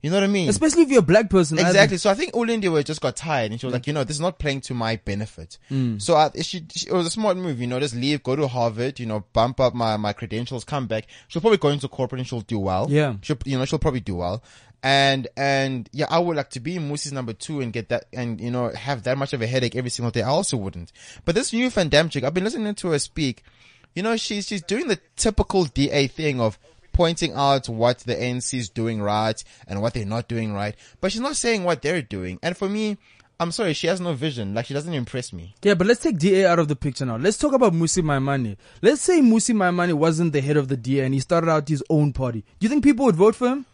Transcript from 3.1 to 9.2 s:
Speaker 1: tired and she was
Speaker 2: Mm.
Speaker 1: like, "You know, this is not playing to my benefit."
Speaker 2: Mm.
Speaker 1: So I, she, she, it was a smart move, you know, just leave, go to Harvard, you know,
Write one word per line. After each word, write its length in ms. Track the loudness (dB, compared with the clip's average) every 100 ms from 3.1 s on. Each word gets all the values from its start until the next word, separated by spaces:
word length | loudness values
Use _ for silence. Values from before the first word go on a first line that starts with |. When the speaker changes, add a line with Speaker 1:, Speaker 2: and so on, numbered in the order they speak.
| -4
Speaker 1:
tired 360 | -4 -2 -2
and 80 | -4
she 60 | -4
was 60 |
Speaker 2:
Mm. 60 | -4
Speaker 1:
like, 100 | -2
"You 60 |
know, 100 | -2
this 120 | -2 -2
is 40 |
not 160 | -4 -2
playing 240 | -4 -4
to 120 | -4 -4
my 200 | -2 -4
benefit." 600 | -4 -6 -6 -10 -20 -20 _
Speaker 2:
Mm. 280 | -2 -2 -2
Speaker 1:
So 140 | 2 4
I, 140 | 4 0
she, 240 | -8 -8 -10
she, 140 | -10 -2
it 60 |
was 140 | 0 0
a 20 |
smart 260 | -2 -2 -2
move, 220 | -2 -4
you 60 | -4
know, 120 | -2
just 160 | -4 -2
leave, 260 | -2 -2
go 140 | -2 0
to 120 | 0
Harvard, 520 | 0 -2 0 -6 -4
you 60 | -6
know, 180 | -6